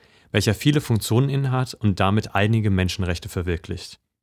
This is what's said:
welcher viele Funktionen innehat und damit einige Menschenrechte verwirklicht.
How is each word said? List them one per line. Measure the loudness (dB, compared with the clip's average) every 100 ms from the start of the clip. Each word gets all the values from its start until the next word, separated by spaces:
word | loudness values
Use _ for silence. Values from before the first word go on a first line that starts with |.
| _ _ _
welcher | 0 2
viele | 2 2 0
Funktionen | 0 -2 2 2 2
innehat | 0 -2 -2 -2
und | -2 -2 2
damit | 2 2 0
einige | 0 2 2 2
Menschenrechte | 2 0 0 -2 -4 -6
verwirklicht. | -6 -4 -4 -4 -10 -10 -20 _ _